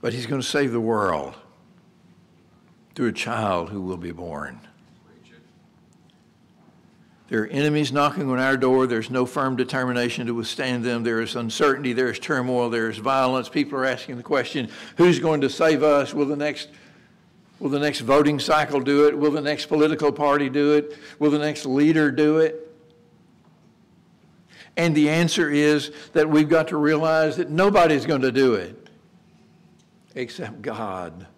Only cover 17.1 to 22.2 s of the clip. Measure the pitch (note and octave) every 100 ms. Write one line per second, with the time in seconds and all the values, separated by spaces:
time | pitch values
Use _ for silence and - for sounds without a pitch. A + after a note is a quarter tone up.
17.1 | _ _ _ _ _ D3+ C#3+ D3 C3+ A#2+
18.1 | C#3 D3 D3 - D3+ D3 C#3 B2+ C#3+ D3
19.1 | D3 D3+ D3+ C#3+ D3 - D#3 D3+ D#3 D3+
20.1 | C#3+ D3 C#3+ C#3+ C3+ D3 D3+ D3 - -
21.1 | - D3 D3 D3+ D3+ C#3 C3+ D3 D#3+ D3+
22.1 | B2+